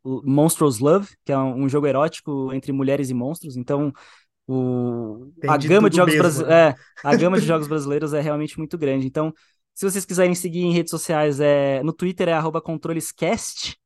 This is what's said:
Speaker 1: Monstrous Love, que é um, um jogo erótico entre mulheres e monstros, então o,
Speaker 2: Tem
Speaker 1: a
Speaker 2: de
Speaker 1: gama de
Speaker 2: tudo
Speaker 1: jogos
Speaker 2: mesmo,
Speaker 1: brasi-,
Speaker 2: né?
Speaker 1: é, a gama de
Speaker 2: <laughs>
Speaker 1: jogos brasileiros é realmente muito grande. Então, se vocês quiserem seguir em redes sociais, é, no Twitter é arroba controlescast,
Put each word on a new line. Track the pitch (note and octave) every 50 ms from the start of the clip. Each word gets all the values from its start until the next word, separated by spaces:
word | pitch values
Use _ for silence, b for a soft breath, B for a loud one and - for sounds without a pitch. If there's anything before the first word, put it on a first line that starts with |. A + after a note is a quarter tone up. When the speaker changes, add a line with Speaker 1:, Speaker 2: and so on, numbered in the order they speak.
| - C3 C3 A#2 -
Speaker 1:
Monstrous | C3 C3+ D3 D3+ E3 - - D#3+ D3 B2+ G#2+
Love, | C3 D3 E3 G3+ G3+ - - _ _
que | -
é | C#3 C3+
um, | C3+ C3 A#2+ B2+ C#3
um | C3+
jogo | B2+ D3 C#3+
erótico | C#3+ C3 C3+ D3+ E3 - - - D#3 C#3+ C#3 C3+ C3
entre | C3 C3+ - D3
mulheres | C#3 C3+ C3+ C3 C#3 C#3+ C#3+ B2+
e | C3
monstros, | B2 A#2+ C3+ E3 - - D#3 B2+
então | B2 B2 - C#3+ C#3+ D3 C#3+ C3+ b b b b b b b _ _ _ -
o, | C3 C3 B2+ B2+ B2 B2 B2 A#2+ A#2+ A#2+ A#2 G#2+ G#2+ A2+ B2+ C#3 - -
Speaker 2:
Tem | - C#3
Speaker 1:
a | D3+ C#3+
Speaker 2:
de | C#3+ D3+
Speaker 1:
gama | F3 G#3 - G3
de | - F3+
Speaker 2:
tudo | F3+ E3
Speaker 1:
jogos | D#3
Speaker 2:
mesmo, | D3+ - E3+ D3+ C3+ D#3+
Speaker 1:
brasi-, |
Speaker 2:
né? | - D#3+ E3 E3 D3+
Speaker 1:
é, | C3+ B B B B B - C#3+
a | -
gama | - E3 F3+ F#3+ F#3
de | D3+
Speaker 2:
<laughs> | D#3
Speaker 1:
jogos | E3 D#3+ D3+ C#3+
brasileiros | D#3 D#3 C#3 C#3 C#3+ D3+ D#3 D3 D3
é | D3+
realmente | D3 D#3 D3 D3 D3+ D3+ - -
muito | D#3 D3+ - F3
grande. | D#3 C#3 C3+ C3+ C3
Então, | C3 - D#3 D#3 D#3+ D#3 _ _ _ _ _ _ _ _
se | - G3 G3
vocês | F#3 G3+ F3+
quiserem | - F#3 F3 F#3 F3+ F3+
seguir | F3 - F3+ D#3+ F3
em | F3+ F3 E3+
redes | E3+ E3 E3+
sociais, | E3+ D#3+ - - E3 D3+ D3+ D3+ C#3+ C3
é, | D3 C#3+ C#3+ C#3+ C#3 C#3 C3+ C3+ C3
no | D#3+ D#3+
Twitter | - F3+ F3+ F#3 - F#3+ E3+
é | E3
arroba | D#3+ D3+ D#3+ D#3 E3
controlescast, | D#3+ - E3 D3+ - E3 E3 D#3+ D#3 - - _ E3 E3 A3 G#3+ - - - - - - - - _